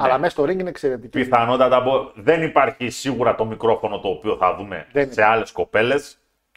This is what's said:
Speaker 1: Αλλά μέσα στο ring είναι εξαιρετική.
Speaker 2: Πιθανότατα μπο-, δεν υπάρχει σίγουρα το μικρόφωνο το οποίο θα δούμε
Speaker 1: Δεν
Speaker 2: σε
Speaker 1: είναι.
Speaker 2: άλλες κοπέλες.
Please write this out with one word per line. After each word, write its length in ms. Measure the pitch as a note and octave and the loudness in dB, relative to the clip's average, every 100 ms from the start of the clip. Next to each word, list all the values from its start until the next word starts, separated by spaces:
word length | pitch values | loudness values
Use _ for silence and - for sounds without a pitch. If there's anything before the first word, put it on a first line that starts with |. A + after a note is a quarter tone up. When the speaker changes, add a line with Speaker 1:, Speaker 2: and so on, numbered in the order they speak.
| C3+ | 0
Speaker 1:
Αλλά 120 | C3 | 2
μέσα 120 | - | 0
στο 100 | - | 0
ring 80 | C#3+ F#3 | -2 0
είναι 100 | F3+ | -6
εξαιρετική. 400 | - C#3+ B2 A2+ B2+ | -4 -4 -4 -6 -4
Speaker 2:
Πιθανότατα 640 | B2+ A#2+ A#2 B2+ C3 B2 | 2 2 2 2 4 4
μπο-, 300 | B2+ C3 - | 2 -2 -2
δεν 280 | A2+ A2 E3 | -8 0 0
υπάρχει 480 | D#3+ D3 C3+ - B2 | 2 2 2 0 -8
σίγουρα 440 | - C3+ A3 A3+ | -6 -6 0 0
το 100 | - | 2
μικρόφωνο 560 | A2 A2 A2+ G#2+ G#2+ G2+ | -2 -2 0 0 0 -4
το 80 | G2+ | -4
οποίο 280 | F2+ G#2+ F#2+ | -4 -4 0
θα 180 | G2 G2 | 0 0
δούμε 300 | G2 F2 D2+ | -8 -12 -6
Speaker 1:
Δεν 200 | C#3+ C#3 | -4 -2
Speaker 2:
σε 80 | A2+ | 2
Speaker 1:
είναι. 100 | G#2+ | 2
Speaker 2:
άλλες 220 | A2+ G2+ | 2 -2
κοπέλες. 680 | - - G#2 A#2+ G#2+ - - _ _ _ | -6 -2 0 0 0 -4 -20 _ _ _